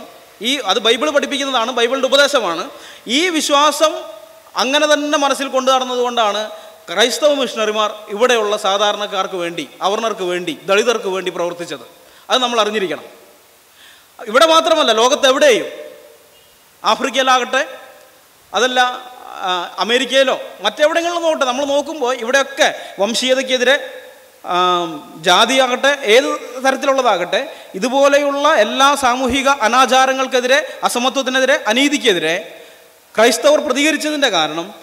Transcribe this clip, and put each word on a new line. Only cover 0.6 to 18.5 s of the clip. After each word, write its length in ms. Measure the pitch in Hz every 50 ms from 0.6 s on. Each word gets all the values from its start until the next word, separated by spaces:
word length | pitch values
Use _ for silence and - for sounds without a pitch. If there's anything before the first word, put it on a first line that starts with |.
| 220 185
അത് 80 | 196 202 202
ബൈബിൾ 200 | 226 247 233 294 311 285
പഠിപ്പിക്കുന്നതാണ്, 560 | 277 262 - 285 262 277 269 262 240 226 247 254
ബൈബിളിൻ്റെ 320 | 240 233 233 262 269 254 254
ഉപദേശമാണ്. 520 | 254 277 285 262 285 262 214 175 165 165 214 277 - - - - - - - 190 240
ഈ 40 | 294 359 370 320
വിശ്വാസം 560 | 302 - - 285 277 294 302 294 302 320 311 349 - - - - - - - - - - - - 180
അങ്ങനെ 240 | 208 254 277 302 302 302 294
തന്നെ 240 | 285 294 294 311 294 277
മനസ്സിൽ 240 | 269 262 247 277 269 240
കൊണ്ടു 140 | 262 254 262 262
നടന്നതുകൊണ്ടാണ് 680 | 254 254 247 247 247 240 247 240 240 220 208 202 214 214 214 - - - - - - - -
ക്രൈസ്തവ 420 | 170 196 233 262 240 - 302 294 294 277
മിഷണറിമാർ 500 | 254 - - 226 214 214 208 214 208 208 - - - - 202
ഇവിടെയുള്ള 380 | 208 247 240 240 226 208 208 208 202 208
സാധാരണക്കാർക്ക് 720 | 190 196 202 214 208 202 202 208 190 196 190 190 190 190 180 170
വേണ്ടി, 220 | 170 170 165 143 - - - 160
അവർണർക്ക് 400 | 190 208 226 233 226 202 180 185 180
വേണ്ടി, 240 | 180 175 180 170 139 - 151 185
ദളിതർക്ക് 380 | 196 208 233 240 226 226 - 196 185
വേണ്ടി 160 | 190 180 180 170
പ്രവർത്തിച്ചത്. 480 | 180 170 175 175 170 170 151 151 127 117 - - - - - - - - -
അത് 100 | 208 262 247
നമ്മൾ 160 | 240 240 226 208
അറിഞ്ഞിരിക്കണം. 440 | 208 214 214 190 170 151 120 - - - - - - - _ _ _ _ _ _ _ _ _ - - - - _ _ _ - 254 214
ഇവിടെ 160 | 214 277 330 320 320
മാത്രമല്ല, 380 | 320 320 339 320 311 277 240 220 220
ലോകത്തെവിടെയും, 680 | 233 254 294 - 277 262 262 285 302 285 220 165 139 - - - - - - - - - - - _ _ _ _ _ _ _ _ _ _ _ _ - 196
ആഫ്രിക്കയിലാകട്ടെ, 720 | 220 226 247 269 220 269 262 262 254 254 240 - 269 262 320 320 - - - - - - - - _ _ _ _ _ _ _ _